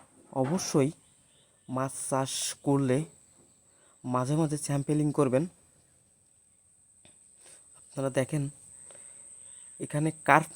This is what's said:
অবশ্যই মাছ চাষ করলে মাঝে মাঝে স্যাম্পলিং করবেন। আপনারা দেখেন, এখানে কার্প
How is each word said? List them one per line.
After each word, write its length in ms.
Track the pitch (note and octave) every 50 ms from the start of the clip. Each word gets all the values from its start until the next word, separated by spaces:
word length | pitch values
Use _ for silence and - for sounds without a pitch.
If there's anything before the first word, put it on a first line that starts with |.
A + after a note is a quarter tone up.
| - _ _ - - - - C3+
অবশ্যই 480 | C3 C3 E3+ F#3 - - - D#3+ C3+ D3 F3 - _ _ _ _ _ _ _ _ _ _ _ _ _ - B2+
মাছ 180 | C3 C3 C3+ - - - -
চাষ 220 | C#3 C3 C3+ C3 - - - - - - -
করলে 300 | C#3+ C#3 C#3 C#3 B2+ B2+ C#3 D#3+ - - - _ _ _ _ _ _ _ _ _ _ _ _ _ _ _ _ -
মাঝে 320 | B2+ B2 B2 B2+ B2+ D3 D#3
মাঝে 160 | E3 D3 D3 D3 -
স্যাম্পলিং 420 | - C#3+ C#3+ C#3 - D3+ D3+ D3 D3 C3+
করবেন। 260 | - C#3+ C3 A#2+ C3 E3 F3+ - _ _ _ _ _ _ _ _ _ _ _ _ _ _ _ _ _ _ _ _ _ _ _ _ _ _ _ _ _ - - _ _ _ _ _ _ - - - - _ _ - -
আপনারা 280 | - - - C#3+ C3+ C3+ B2+ C#3
দেখেন, 240 | C3 - - D3+ C#3 C#3+ - - - - - - - - - - - - - - - - - - - - - - - - - - -
এখানে 240 | - - D3 D#3 D#3+ - - - -
কার্প 200 | C#3 D#3 E3 - -